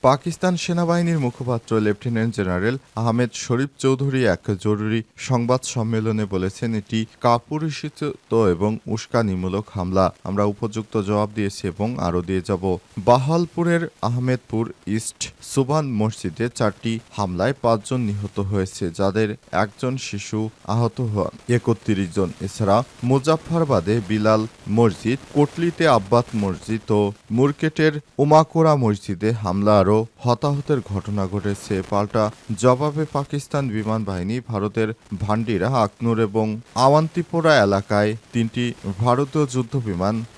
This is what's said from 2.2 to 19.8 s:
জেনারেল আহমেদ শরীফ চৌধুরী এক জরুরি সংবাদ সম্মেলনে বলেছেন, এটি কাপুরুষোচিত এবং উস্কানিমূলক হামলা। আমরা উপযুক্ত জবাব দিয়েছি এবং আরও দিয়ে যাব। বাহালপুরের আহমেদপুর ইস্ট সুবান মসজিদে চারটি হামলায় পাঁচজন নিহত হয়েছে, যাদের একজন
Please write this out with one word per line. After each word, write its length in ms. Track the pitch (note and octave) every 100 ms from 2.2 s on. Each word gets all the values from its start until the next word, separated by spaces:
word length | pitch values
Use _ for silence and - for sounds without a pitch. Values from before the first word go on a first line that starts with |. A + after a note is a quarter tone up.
| A2+ G#2+
জেনারেল 380 | F#2+ F2+ G#2 C3 _ -
আহমেদ 280 | A#2 A#2 B2 -
শরীফ 260 | - B2 C#3 _
চৌধুরী 380 | C3+ C3+ C#3 C3 A#2+
এক 100 | F2 - G2+
জরুরি 360 | G#2+ G#2 G#2+ A2+ A2 - -
সংবাদ 320 | B2+ A#2+ B2+ -
সম্মেলনে 500 | - A2 A2+ A2 A2 G#2
বলেছেন, 360 | G2 F#2 - A#2+ A2
এটি 200 | G2+ A2 A2 _
কাপুরুষোচিত 1040 | B2 A#2+ - D3+ D#3+ C#3+ D3+ - D3 - _ A2+ G#2+
এবং 160 | E2+ G#2 A2+ -
উস্কানিমূলক 680 | A2 - B2 A2 F#2 F#2 F#2+ G#2+ G2+
হামলা। 280 | F2+ F#2+ F2+ - -
আমরা 160 | G2 G#2
উপযুক্ত 420 | G2+ A#2 A2 G#2+ A2+ G2
জবাব 200 | G#2 G#2 G#2+
দিয়েছি 240 | G2+ - G2
এবং 160 | E2+ G#2 B2 F2
আরও 140 | F2 E2+
দিয়ে 180 | F#2+ F2
যাব। 160 | F#2+ F#2+ F2 _ - G2
বাহালপুরের 760 | A#2+ C3+ E3 F3 - E3+ E3+ E3 _ G#2+
আহমেদপুর 560 | B2 B2+ B2+ _ A2 A#2 - - G#2+
ইস্ট 240 | - - - - -
সুবান 340 | - B2+ D3+ D3 A2+
মসজিদে 460 | G#2+ A2 - D#2+ A#2 -
চারটি 340 | A2+ - A#2 A2+ - -
হামলায় 380 | G2+ F2+ G#2 C#3
পাঁচজন 380 | A#2+ A2+ - B2+ A#2
নিহত 260 | G2+ G2+ - F#2+
হয়েছে, 340 | G#2 F#2+ - F#2+ E2
যাদের 280 | G2 G2 A2 G#2 _ E2
একজন 280 | G#2 -